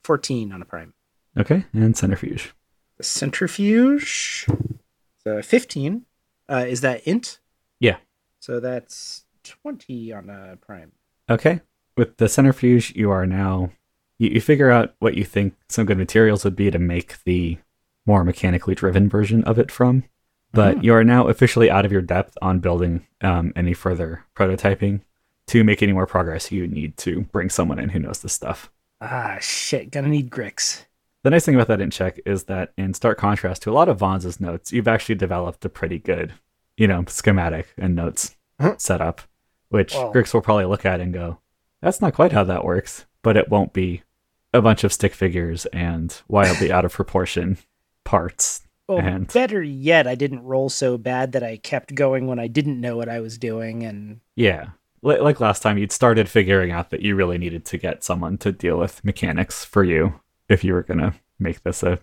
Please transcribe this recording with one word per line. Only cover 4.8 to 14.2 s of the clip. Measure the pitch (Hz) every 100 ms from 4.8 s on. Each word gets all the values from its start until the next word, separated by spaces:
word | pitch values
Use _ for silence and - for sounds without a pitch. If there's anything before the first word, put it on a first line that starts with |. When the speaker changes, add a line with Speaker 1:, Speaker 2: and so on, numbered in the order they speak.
| _ _ _ _
Speaker 1:
so | 107 104
fifteen. | - 247 - 147 139 226 _ _ _ _ -
Uh, | 131 123
is | 120
that | 135 120 151
int? | 226 - - _ _ _ -
Speaker 2:
Yeah. | 120 92 _ _ _ _
Speaker 1:
So | - 120
that's | 123 123 _ - - - _ _
twenty | - - 294 247 - 123 113
on | 104 98
a | 101 95 90
prime. | - 95 80 _ _ _ -
Speaker 2:
Okay. | - 160 175 _ _ _ -
With | 117 -
the | 113
centrifuge, | - 135 131 123 120 -
you | - 104
are | 95 92
now, | 95 95 95 87 - _ _ _
you, | -